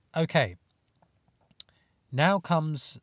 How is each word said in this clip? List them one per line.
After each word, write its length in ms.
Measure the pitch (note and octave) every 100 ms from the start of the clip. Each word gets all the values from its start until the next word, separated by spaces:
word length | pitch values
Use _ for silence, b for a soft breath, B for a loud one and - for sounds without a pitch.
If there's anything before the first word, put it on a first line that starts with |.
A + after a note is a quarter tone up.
| _ -
Okay, 400 | E3 E3 A2+ F2 _ _ _ _ _ _ _ _ _ - - b b b -
now 280 | B2+ D#3+ G3
comes 600 | E3+ F3 D#3 D3 - -